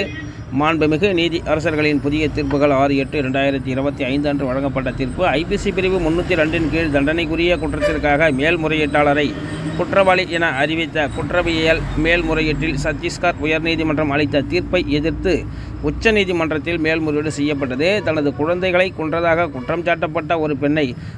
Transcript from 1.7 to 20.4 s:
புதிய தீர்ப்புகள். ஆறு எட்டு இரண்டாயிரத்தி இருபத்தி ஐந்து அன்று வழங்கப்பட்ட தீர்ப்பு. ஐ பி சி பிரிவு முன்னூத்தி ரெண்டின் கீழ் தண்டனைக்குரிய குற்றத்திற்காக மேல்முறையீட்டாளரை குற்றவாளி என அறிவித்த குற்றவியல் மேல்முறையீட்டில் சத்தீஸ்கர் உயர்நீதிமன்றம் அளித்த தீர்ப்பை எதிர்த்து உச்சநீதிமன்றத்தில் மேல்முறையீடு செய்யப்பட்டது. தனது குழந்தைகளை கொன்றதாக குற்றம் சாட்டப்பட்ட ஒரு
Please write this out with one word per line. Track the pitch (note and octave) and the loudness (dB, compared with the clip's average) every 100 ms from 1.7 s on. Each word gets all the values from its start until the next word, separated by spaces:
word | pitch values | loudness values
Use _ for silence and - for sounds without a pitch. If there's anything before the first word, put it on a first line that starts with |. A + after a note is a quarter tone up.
| D3+ D3+ C#3+ | 0 2 2
புதிய | C#3 D3+ D3+ | 0 0 0
தீர்ப்புகள். | D3 C#3 C#3+ D3 C3+ | 0 0 2 2 4
ஆறு | C#3 C#3 | 2 2
எட்டு | C3 D#3 | 0 -2
இரண்டாயிரத்தி | C3 C3+ C#3 C#3 C3 | -2 0 0 0 -2
இருபத்தி | B2+ C#3+ C#3 B2+ | -2 -2 -2 -2
ஐந்து | C#3 C#3+ | 0 0
அன்று | C#3+ C3+ | 0 -2
வழங்கப்பட்ட | C3 C#3 C3 C3 | -2 -2 -2 -4
தீர்ப்பு. | A#2 C3 - F3+ | -2 -4 0 2
ஐ | C#3 | 2
பி | E3+ G3+ | 0 -2
சி | G#3 | -2
பிரிவு | F#3 F#3 F#3+ | 0 0 2
முன்னூத்தி | D#3+ E3+ E3+ F3 | 2 0 2 2
ரெண்டின் | D#3 E3+ D#3 | 2 2 0
கீழ் | D#3 E3 C#3+ | 0 2 2
தண்டனைக்குரிய | C#3 E3 D#3 D#3+ F3 E3+ | 2 0 0 0 2 0
குற்றத்திற்காக | D3+ D#3 D3 D#3 D3 C#3+ D#3+ | -2 0 0 0 2 2 2
மேல்முறையீட்டாளரை | C3 D3+ F3 D#3 D#3 D3 D3 D3 C#3+ C#3+ - - - - | 2 2 2 0 0 2 2 4 2 0 -2 -6 -6 -4
குற்றவாளி | - F3 F#3 F#3+ F#3 E3+ | -4 0 4 4 4 2
என | E3+ E3+ C3+ | 0 0 2
அறிவித்த | D3+ D#3+ D#3+ D3+ C#3 | 0 0 -2 -2 -2
குற்றவியல் | - D#3 F3 E3+ D#3+ D#3+ D#3+ C#3+ D3 | -2 -2 0 0 2 2 2 0 0
மேல்முறையீட்டில் | D#3+ F3 D#3+ D#3+ D#3 C#3+ D#3+ D#3 | 2 2 2 0 0 -2 -2 -2
சத்தீஸ்கர் | D#3 C#3+ E3 - F3 E3+ | -4 -4 -6 -2 -2 0
உயர்நீதிமன்றம் | D3 D#3 D#3+ D#3+ D#3 D3+ D3 | -2 0 0 0 0 0 0
அளித்த | C#3+ D3 C#3+ C#3 | 0 2 0 0
தீர்ப்பை | F3+ - F3+ D3+ | -2 0 0 0
எதிர்த்து | D3 D#3+ D3+ F#3+ C#3+ - - - - | 0 0 0 0 0 -2 -10 -10 -6
உச்சநீதிமன்றத்தில் | C#3+ D3+ A3+ G#3+ F#3 F3 D#3+ D3+ C#3+ E3+ | -4 0 2 2 2 0 0 -2 -2 -2
மேல்முறையீடு | D#3 D#3+ D#3 D3 D3+ | 0 0 0 0 -2
செய்யப்பட்டது. | C#3+ D3 C#3+ C3+ B2+ E3+ G#3 | -2 -2 0 -2 0 2 2
தனது | E3 D#3 C#3+ | 0 0 0
குழந்தைகளை | A#2+ D3+ F3+ F#3 F3+ F#3+ | 0 0 0 2 2 0
கொன்றதாக | D#3+ D#3 D#3+ E3+ E3 E3+ | -2 -2 0 2 2 0
குற்றம் | C3 B2 E3 E3+ | -4 -4 -2 0
சாட்டப்பட்ட | E3 E3+ E3 D#3 | 0 -2 -4 -2
ஒரு | E3+ | 0